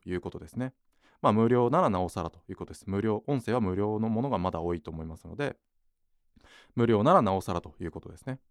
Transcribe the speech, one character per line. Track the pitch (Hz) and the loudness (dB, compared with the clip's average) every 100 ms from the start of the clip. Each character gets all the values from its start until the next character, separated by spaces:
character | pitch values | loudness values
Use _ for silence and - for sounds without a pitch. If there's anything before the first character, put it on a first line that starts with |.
| - | -6
い | |
う | 90 | -6
こ | 87 | -6
と | 87 | -10
で | 85 | -12
す | 117 | -8
ね。 | 131 - _ _ _ _ | -8 -10 _ _ _ _
ま | 139 | 2
あ、 | |
無 | 107 117 | 4 6
料 | 123 120 | 4 4
な | 156 | 4
ら | 165 | 2
な | 92 | 0
お | 90 | -2
さ | - | -4
ら | 82 | -6
と | - - | -8 -14
い | |
う | 95 | -12
こ | - | -12
と | |
で | - | -12
す。 | - | -4
無 | 98 | -2
料、 | 110 104 - | 0 0 -2
音 | 139 | -4
声 | 110 | 0
は | 120 | 0
無 | 98 92 | 0 0
料 | 104 107 | 0 0
の | 113 | -2
も | 110 | -2
の | 139 | -2
が | 104 | -2
ま | 90 | -2
だ | 87 | -2
多 | 85 | -2
い | 87 | -4
と | 82 | -6
思 | 80 | -10
い | 80 | -10
ま | 85 | -14
す | 87 | -14
の | 92 | -8
で、 | 143 - _ _ _ _ _ _ _ _ - - - - | -8 -8 _ _ _ _ _ _ _ _ -20 -20 -8 0
無 | 117 | 4
料 | 107 | 6
な | 123 | 6
ら | 185 | 6
な | 107 | 4
お | 95 | 0
さ | 90 | -2
ら | 85 | -6
と | - - | -6 -10
い | 87 | -10
う | |
こ | 80 | -10
と | - | -14
で | 90 | -14
す | - | -12
ね。 | 131 _ | -12 _